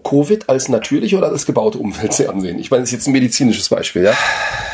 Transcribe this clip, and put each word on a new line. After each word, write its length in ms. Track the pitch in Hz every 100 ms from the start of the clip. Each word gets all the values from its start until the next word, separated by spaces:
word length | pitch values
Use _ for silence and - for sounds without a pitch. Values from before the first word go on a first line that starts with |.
covid 440 | - 143 147 214 -
als 220 | 131 131
natürliche 480 | 117 - 143 196 190
oder 120 | 175
als 160 | 139 -
gebaute 320 | 123 110 117
Umwelt 420 | 110 - 107 -
<laughs> 80 | -
ansehen? 300 | 95 92 85
Ich 100 | -
meine, 140 | 127
das 60 | 120
ist 40 | 117
jetzt 80 | -
ein 60 |
medizinisches 540 | 135 123 - 127 107 -
Beispiel, 340 | 110 - 90
ja? 100 | 95 - - - - - -